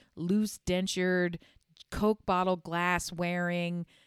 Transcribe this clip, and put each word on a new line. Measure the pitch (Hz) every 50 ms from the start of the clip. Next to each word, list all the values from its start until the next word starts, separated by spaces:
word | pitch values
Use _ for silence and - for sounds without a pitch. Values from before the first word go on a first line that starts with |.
| - _ _
loose | - 165 175 202 214 214 202 - - -
dentured, | - 180 185 190 190 - 185 185 185 180 180 180 175 170 165 - - _ _ _ _ _ - - -
Coke | - - 208 214 220 - _
bottle | - 185 180 185 185 185
glass | 170 - 165 165 170 175 180 180 175 - - 180
wearing, | 165 175 175 175 175 175 175 175 175 175 170 175 175 170 - - _ _